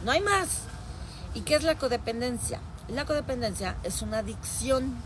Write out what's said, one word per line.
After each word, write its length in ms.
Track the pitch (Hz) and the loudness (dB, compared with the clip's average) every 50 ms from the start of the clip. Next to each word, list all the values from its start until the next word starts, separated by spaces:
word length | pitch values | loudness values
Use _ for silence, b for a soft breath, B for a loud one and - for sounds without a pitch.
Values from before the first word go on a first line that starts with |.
| - | 2
No 80 | 214 | 4
hay 80 | 262 330 | 2 4
más. 300 | 403 403 403 392 370 - - - - - - - - - B B B B B B B B - | 4 4 4 4 4 2 0 -2 -4 -8 -10 -10 -10 -10 B B B B B B B B -6
¿Y 80 | 233 | -6
qué 140 | 208 - 302 | 2 4 4
es 80 | 302 294 | 6 6
la 120 | 330 311 | 4 2
codependencia? 840 | 311 - 254 233 - - - 226 233 240 247 247 233 - - - - - - - - - - | 4 2 2 2 2 0 -2 -2 0 0 -2 -2 -2 -2 -4 -4 -4 -8 -10 -12 -12 -8 -4
La 160 | 220 262 294 | -4 -4 0
codependencia 720 | 285 302 294 - - 262 247 240 214 190 180 196 185 180 - - | 2 0 0 2 0 -2 0 0 -2 0 0 -2 -2 -2 -2 -4
es 180 | - 196 - | -2 -2 -2
una 180 | 220 208 214 220 | -2 0 0 -2
adicción. 760 | 214 202 220 - - - - - - 262 269 262 262 269 254 240 - | -2 -2 -6 -6 -4 -4 -2 0 4 4 4 4 4 0 -2 -4 -6